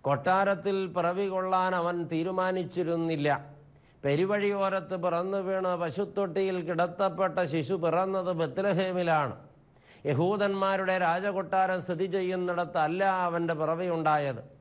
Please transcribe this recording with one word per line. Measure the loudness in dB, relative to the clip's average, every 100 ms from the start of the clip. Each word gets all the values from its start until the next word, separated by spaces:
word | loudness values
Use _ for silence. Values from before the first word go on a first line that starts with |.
കൊട്ടാരത്തിൽ | 0 0 2 2 4 0 0 -2 -2
പിറവി | 0 0 0 -2
കൊള്ളാൻ | -2 0 2 2
അവൻ | 0 0 -2 -2
തീരുമാനിച്ചിരുന്നില്ല. | -2 -2 0 0 -2 -4 -4 -2 0 0 0 0 0 -4 -20 -20 -20 _ -6
പെരുവഴിയോരത്ത് | -2 2 2 2 0 0 0 -2 -4 -4
പിറന്നു | -2 0 -2 -2
വീണ് | -2 -2 0 0
പശുത്തൊട്ടിയിൽ | -2 -2 -4 -2 -2 0 0 -2
കിടത്തപ്പെട്ട | -2 0 0 0 -2 2 0 2
ശിശു | 0 0 0
പിറന്നത് | 0 2 2 2 0 -2
ബത്ലഹേമിലാണ്. | 0 -2 0 0 2 0 0 2 2 2 -4 -14 -20 -20 -20 -20 -8 -2
യഹൂദന്മാരുടെ | 2 2 2 0 2 2 2 2 2
രാജകൊട്ടാരം | 2 2 0 -4 0 2 2 2
സ്ഥിതി | -2 -2 0
ചെയ്യുന്നിടത്തല്ല | 0 0 -2 -2 -2 -2 0 0 2
അവൻ്റെ | 2 2 0 0 0
പിറവിയുണ്ടായത്. | 0 0 -2 -2 0 2 2 0 -6 -10 -20